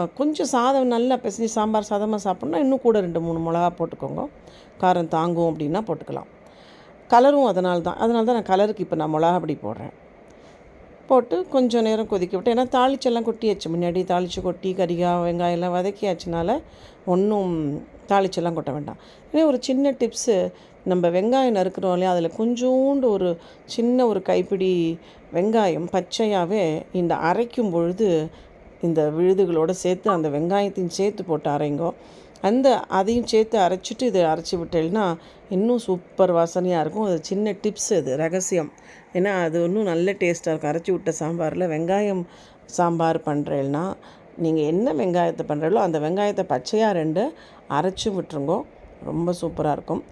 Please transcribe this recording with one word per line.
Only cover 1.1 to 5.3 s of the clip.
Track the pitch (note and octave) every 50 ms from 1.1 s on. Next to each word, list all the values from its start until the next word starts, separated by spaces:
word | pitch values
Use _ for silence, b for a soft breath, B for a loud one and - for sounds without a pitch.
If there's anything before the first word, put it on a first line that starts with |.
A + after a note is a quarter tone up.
| B3+
பிசைஞ்சு | B3 A#3+ G#3+ F#3+ A3+ A3+ A3
சாம்பார் | - A3 G#3+ G#3+ A3 G#3+ G#3 -
சாதமா | G#3+ G3+ G#3+ G#3+ G#3+ G3+
சாப்பிட்ணுன்னா | F#3+ G3 F#3 - - C#4+ E4+ E4
இன்னும் | C#4+ C4 C4+ C4 C4
கூட | A#3 G#3+ G#3
ரெண்டு, | F#3 F3 E3 E3
மூணு | E3 E3+ E3 E3
மிளகா | E3 E3 E3 E3+ F3 F3
போட்டுக்கோங்க, | F3 - E3 E3 - - - C3+ C#3+ E3 C#4 D4 - - B B B B B B B
காரம் | - F#3+ F3+ F3+ F3 E3+ D#3+
தாங்கும் | F3 D#3 E3 F3